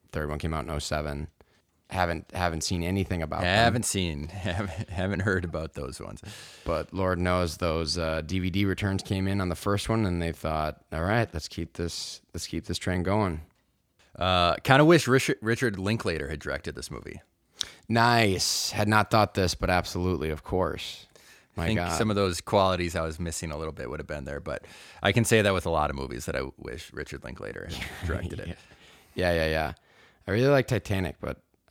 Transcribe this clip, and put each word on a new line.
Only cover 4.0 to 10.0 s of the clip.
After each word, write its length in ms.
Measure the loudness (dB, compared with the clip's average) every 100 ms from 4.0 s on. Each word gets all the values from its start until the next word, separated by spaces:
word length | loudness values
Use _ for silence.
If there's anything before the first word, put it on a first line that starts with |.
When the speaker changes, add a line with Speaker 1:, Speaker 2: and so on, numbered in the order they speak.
| 0 -2 -6
Speaker 2:
<laughs> 20 |
haven't, 600 | -6 -4 -4 -4 -6 -8
haven't 300 | -4 -2 0
heard 220 | 0 0 -2
about 280 | -6 -8
those 260 | -8 -10 -10
ones. 200 | -12 -12 -14 -16 -16 -10
Speaker 1:
But 300 | -2 -2 -2
Lord 260 | -2 0 2
knows 380 | 2 2 2 0
those, 400 | 0 0 0 -2
uh, 240 | -2 -2 -2
D 140 | -2
V 100 | 0
D 160 | 0 0
returns 380 | 0 0 -2
came 240 | -2 -2 0
in 120 | 0
on 80 | -2
the 60 | -2
first 340 | 0 -2 0
one 160 | 0